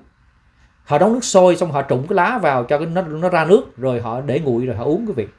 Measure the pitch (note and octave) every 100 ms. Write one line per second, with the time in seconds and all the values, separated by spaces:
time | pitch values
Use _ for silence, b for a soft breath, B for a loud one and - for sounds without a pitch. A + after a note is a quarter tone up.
0 | _ _ _ _ _ _ _ _ - D3
1 | G3 B3 - F#3+ F3+ E3+ F3+ C#3+ C3+ C3
2 | C#3+ G3 F#3 B3 E3 C3 A#2+ D3 E3 E3+
3 | E3+ D#3 F3+ E3+ D#3 A3 - - C3 A#2+
4 | A2+ A#2+ C#3 C3 D3 A#2 B2+ A2 B2 F3
5 | A3+ C#3 G2+